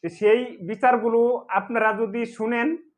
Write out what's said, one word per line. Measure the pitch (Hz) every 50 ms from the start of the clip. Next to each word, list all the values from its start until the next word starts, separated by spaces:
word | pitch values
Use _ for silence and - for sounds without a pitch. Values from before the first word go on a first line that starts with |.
তো | - 170
সেই | 165 - 208 208 220 247 254 247 - - 175
বিচারগুলো | 165 220 208 - 247 247 233 214 233 226 233 233 240 247 - - -
আপনারা | 220 285 - - 233 226 214 220
যদি | 208 196 226 208 196 233 233
শুনেন | 233 - - 220 226 240 240 233 302 330 339 - _ _